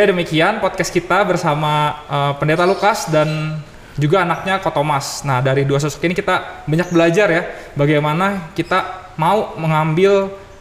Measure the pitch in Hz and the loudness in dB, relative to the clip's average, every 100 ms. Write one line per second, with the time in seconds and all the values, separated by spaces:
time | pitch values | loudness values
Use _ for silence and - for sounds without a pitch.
0 | 202 180 165 156 175 220 190 - - 175 | 4 2 0 2 2 0 -2 -2 -2 -2
1 | - 180 185 180 160 147 151 151 147 - | 0 0 2 0 0 0 0 0 0 -4
2 | - 143 143 139 151 165 180 185 202 226 | -6 -2 -2 0 0 2 2 2 2 0
3 | - 156 156 156 156 156 147 - - - | 0 2 2 0 -4 -8 -12 -18 -10 -2
4 | 147 190 170 156 190 190 165 147 151 139 | 2 2 2 -2 -2 -2 -2 -2 0 -2
5 | - - 143 127 131 135 139 139 147 - | -4 -6 -2 0 2 2 2 0 -2 -2
6 | 170 180 185 185 - - - 160 180 175 | -2 -2 0 -2 -4 -10 -2 -2 2 2
7 | 170 175 208 165 175 - - 143 143 151 | 4 4 2 2 -2 -10 -10 -2 2 2
8 | 151 160 196 196 160 - 165 185 - - | 2 0 -2 -2 -6 -8 -2 -2 -2 -8
9 | - - 160 208 - - 160 156 160 160 | -12 -2 2 2 0 -4 0 2 2 4
10 | 190 196 196 196 - - | 4 4 0 -6 -16 -20